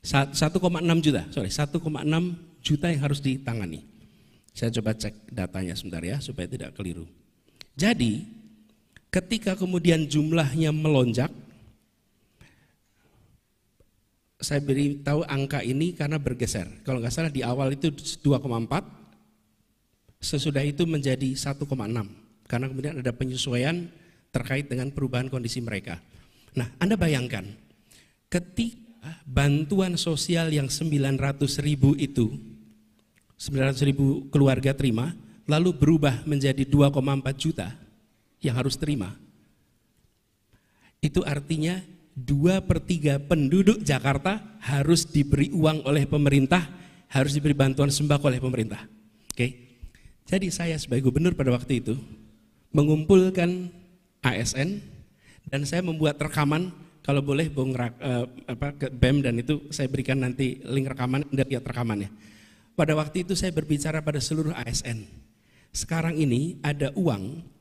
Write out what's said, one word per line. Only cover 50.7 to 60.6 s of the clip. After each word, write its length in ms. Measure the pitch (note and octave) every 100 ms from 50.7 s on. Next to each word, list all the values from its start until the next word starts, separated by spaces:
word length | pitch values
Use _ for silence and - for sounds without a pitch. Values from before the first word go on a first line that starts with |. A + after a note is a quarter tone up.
| D#3
sebagai 320 | - D#3 C3
gubernur 240 | C3+ F3 E3+
pada 160 | C3
waktu 240 | B2 - B2+
itu 160 | - B2+ - - - _ _ _ _
mengumpulkan 960 | D3+ D3 D#3 D#3 F#3+ F#3 F#3 F3 F3+ F3+ - - _ _ _ B2+
A 80 |
S 240 | G#2 A#2 C3
N 240 | C#3 G2+ - - - _ _ - -
dan 160 | C#3 C#3
saya 160 | E3+ F#3
membuat 320 | D#3+ D#3 C#3+
rekaman 560 | D#3 D#3 C#3+ D3+ F3+ - - _ -
kalau 160 | C#3+
boleh, 320 | C#3 C#3 D#3+
Bung 240 | C#3 C3 B2+
Rak-, 240 | A#2+ A#2
eh, 240 | C3+ B2 B2 - -
apa, 240 | A#2+ C#3+
ke 160 | C#3+ C3+
bem 320 | B2+ B2+ C#3+
dan 160 | C3 A#2
itu 320 | C3 D3 C#3
saya 160 | - C3+
berikan 320 | C#3 C3 C3
nanti 400 | B2+ B2+ C3 -